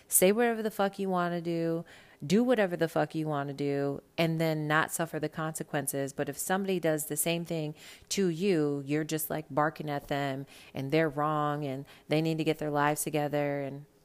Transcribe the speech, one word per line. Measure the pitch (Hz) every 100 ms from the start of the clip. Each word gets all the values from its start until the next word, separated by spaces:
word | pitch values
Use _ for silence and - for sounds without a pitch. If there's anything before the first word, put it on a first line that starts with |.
| -
say | - 185
whatever | 214 240 220
the | 214
fuck | - 196 196
you | 190
wanna | 180 175 175
do, | 170 170 165 165 170 - - - 147
do | 202
whatever | 247 233 190 170
the | 165
fuck | 160 151
you | 160 156
wanna | 147 143
do, | 143 143 139 143 139 - -
and | 165 160
then | 165 156 151
not | 151 -
suffer | - 165 156
the | 151
consequences. | - 160 160 - 147 139 139 139
But | - 139
if | 139
somebody | - 190 196 185
does | 160 156 151
the | 147
same | 170 170
thing | 170 165 151 151 - - -
to | - 190
you, | 160 202 170 147 143 139
you're | 151
just, | 156 156 -
like, | 156 156
barking | 143 151 160 151
at | 143 -
them, | 143 139 135 139 - -
and | - 135
they're | 156 160
wrong, | 143 151 151 147 147
and | 147 135 139 - -
they | 151
need | 160 160
to |
get | 156 151
their | 151
lives | 147 147 151
together, | - 147 147 147 143 143
and | 139 143 147 _